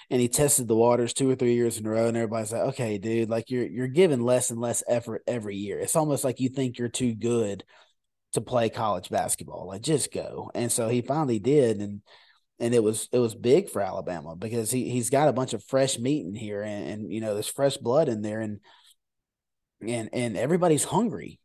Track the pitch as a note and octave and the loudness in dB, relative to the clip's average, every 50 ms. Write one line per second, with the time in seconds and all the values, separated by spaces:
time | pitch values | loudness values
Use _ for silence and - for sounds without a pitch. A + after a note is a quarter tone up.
0 | - _ C3 B2 B2 A#2+ - - D3 C#3 - - B2+ A2 A2+ A2+ A#2 A#2+ A#2+ A#2+ | -10 _ 2 2 2 2 4 2 4 4 4 2 2 4 4 6 6 6 6 4
1 | A#2+ A2+ - - C#3 C3 C3 B2+ B2+ A#2+ A#2+ A#2+ A#2+ A#2 A2 G#2+ G#2+ A2 A2 A2+ | 2 0 0 0 2 2 2 2 4 4 4 4 2 0 0 -2 -4 -2 0 2
2 | A#2 A#2 A2+ A#2 A#2 G#2+ A2 A2+ A2 G#2+ A2+ A2 F2 C3 B2+ - B2+ A2 G#2+ G2+ | 2 2 2 0 -2 -2 -2 -4 -4 -4 -2 -2 -2 -2 0 -2 -2 -2 -2 -4
3 | F#2 A2+ A2+ A#2 A2+ G#2+ A2+ A#2 A2 - B2+ B2 A#2+ D#2 E2 A#2 B2+ C3 B2+ D#3 | -2 0 0 0 0 0 -2 -4 -2 -2 -2 -2 -2 -2 -4 -4 -6 -2 4 4
4 | F#3+ F3+ C#3+ A#2+ A#2 A#2+ B2 B2+ A#2+ - A#2+ A#2 A#2+ A#2+ A2+ - - - A#2+ A#2+ | 6 6 6 2 2 4 2 2 2 0 -4 -4 -4 -2 -2 -2 0 0 0 0
5 | - A#2 A2 G2 - - A#2 A#2+ G#2 G#2 G2+ G2 G#2 G2+ F#2 D2+ F#2 - - E3 | 0 -4 -8 -6 -4 -4 -4 -4 -6 -6 -6 -6 -6 -6 -6 -6 -4 0 2 2
6 | D#3 D3+ C#3+ B2+ - C3+ A#2+ - C3 B2+ B2+ C#3 C3 B2+ A#2+ - A#2+ A#2 - - | 2 2 0 0 0 -2 -2 0 -2 -2 0 0 -2 -2 -2 -4 -4 -4 -2 -2
7 | B2+ B2 A2+ G#2 G2+ A#2 A#2+ A#2 A2+ G2+ G2+ G2 - - - - - _ _ _ | -2 -2 -2 -2 -2 0 0 2 0 0 -4 -6 -10 -18 -20 -20 -20 _ _ _
8 | _ _ _ _ _ _ - C#3 A2 - B2 A#2+ A#2 A2 - A2 A2+ G#2+ G2 F#2 | _ _ _ _ _ _ -6 -6 -4 0 0 2 2 2 0 -2 -2 0 0 -2
9 | G2 - G#2+ G2 F2 - - - F2 - D2+ E2+ E2+ F2+ F#2+ G2+ A2+ D3 D#3+ C3 | -4 -2 -2 -2 0 0 -4 -6 -6 -12 -12 -12 -10 -10 -12 -8 -2 0 0 0
10 | A2 - - F#2 D#2 - - C#2 - - - - A#2+ A#2 - - A#2 A2+ A#2+ B2 | 0 -2 -6 -8 -8 -6 -10 -10 -12 -8 -6 -4 -2 -2 0 0 0 0 0 0
11 | A#2+ - C3+ D#3 D#3 C3 A#2 G#2+ F#2+ A#2+ C#3+ D3+ C3 A2+ A2 G2+ G2+ G2+ G2+ G2+ | 0 0 0 0 2 0 0 0 2 4 6 6 6 4 2 0 -2 -6 -8 -10
12 | - _ - - _ _ _ _ _ _ _ _ A#2 A#2 B2 A#2+ G#2+ G#2 A2 A2 | -12 _ -20 -20 _ _ _ _ _ _ _ _ -2 2 4 4 4 4 0 0
13 | - - - B2 B2 A2+ A2 G#2 G#2 A#2 C3+ F3 G3 - - G#2 G2 F#2+ F#2 F#2+ | -6 0 2 2 2 2 -2 -2 4 6 6 6 4 2 -4 -4 -2 -2 -4 -6
14 | E2 E2+ F2+ E2 C#2+ D#2+ E2 F2 G2 A2 A#2 A#2 A2 A2 B2+ C3 A#2 - B2 B2+ | -6 -6 -6 -6 -8 -10 -10 -10 -8 -4 -4 -4 -2 -2 -2 -2 -2 -2 -2 -2
15 | A#2 - C#3 C3+ D3+ D3 A2+ B2 C3 C3 - G#2 - - - C3 C3+ C3+ - B2 | 0 2 2 4 4 4 4 2 -2 -2 -4 -8 -6 -2 2 2 2 2 0 -2
16 | A#2 C3 D3 D3+ G2 E2 G2+ A#2 A2+ G#2 G#2 G2+ G#2 G#2+ G#2 G#2 E2 C#2 G#2 G#2+ | -2 -2 -2 -2 -2 -6 -8 -8 -8 -6 -6 -6 -6 -6 -6 -6 -6 -8 -8 -8
17 | A2 E2 F2 A2 A2 A2 G#2 G#2 G#2+ - - - C#3 C#3 C#3 - A#2+ A#2+ B2 D3 | -8 -6 -6 -6 -4 -2 -4 -4 -4 -6 -4 0 0 0 0 0 -2 2 2 4
18 | E3 B2+ A#2 G#2+ G#2 G#2+ G#2+ A2 A2+ G#2+ G#2 G2 - - - - _ - _ _ | 4 2 0 -2 -4 -4 -4 -4 -4 -6 -6 -10 -14 -20 -20 -20 _ -20 _ _
19 | _ _ _ _ _ _ _ _ _ _ _ _ _ _ _ _ - G#2+ A#2+ A#2+ | _ _ _ _ _ _ _ _ _ _ _ _ _ _ _ _ -6 -4 -4 -4
20 | A2+ - - B2+ B2 A#2+ G#2+ E2+ A2+ C#3 E3 F3+ F3 F3 D#3 C3+ - - - F3 | -4 -4 -4 -4 -2 -2 -2 -2 0 0 2 2 4 4 4 4 2 0 0 0
21 | A#3 A3+ - F#2 - - - - | 0 0 -2 -6 -10 -12 -16 -20